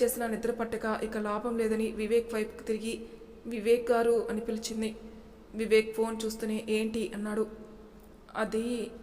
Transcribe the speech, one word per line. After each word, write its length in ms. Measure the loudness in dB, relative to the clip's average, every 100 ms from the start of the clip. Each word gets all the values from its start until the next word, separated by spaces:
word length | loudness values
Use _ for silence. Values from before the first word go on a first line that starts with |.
చేసినా 240 | 2 2 -2
నిద్ర 240 | -2 -2
పట్టక 480 | -2 -4 -2 -2 -2
ఇక 140 | -2 -2
లాభం 400 | -2 -2 -2 0
లేదని 340 | 2 2 0
వివేక్ 420 | -2 2 2 2
వైపుకు 300 | -2 -2 -6
తిరిగి, 420 | -4 -2 -2 -6 -10 -16 -18 -14 -6
"వివేక్ 460 | -2 4 4 6
గారు," 360 | 4 6 4 2
అని 120 | -2
పిలిచింది. 540 | -2 -4 -4 -2 -4 -4 -14 -16 -18 -20 -12 -4
వివేక్ 400 | 6 6 6 0
ఫోన్ 220 | 0 0 -4
చూస్తూనే, 400 | -4 -2 -2 0
"ఏంటి?" 420 | 0 2 0 -2 -4
అన్నాడు. 320 | -2 0 -2 -4 -16 -18 -18 -20 -20 -20 -8 -2
"అది 560 | 0 0 0 -2 -4 -6